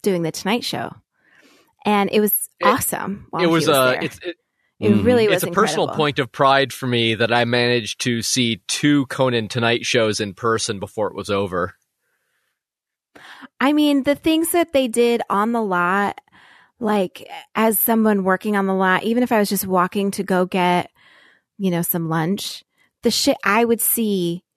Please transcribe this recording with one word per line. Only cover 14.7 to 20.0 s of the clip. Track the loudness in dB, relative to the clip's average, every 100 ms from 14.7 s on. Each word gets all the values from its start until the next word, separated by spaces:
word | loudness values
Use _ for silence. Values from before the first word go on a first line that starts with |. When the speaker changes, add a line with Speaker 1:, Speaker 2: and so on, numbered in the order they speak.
Speaker 1:
they | 0 0
did | 2 2 2 0
on | 0 0
the | 0
lot, | -2 0 0 0 -2 -4 _ -20 -20 -20 _ _
like, | -2 0 -2 -6 -20 -20 -10 0
as | 0 2
someone | 0 2 4 2
working | 2 0 0 -2
on | 0
the |
lot, | 0 2 2
even | 0 0
if | 2
I | 2
was | 0
just | -2 0
walking | 0 0 0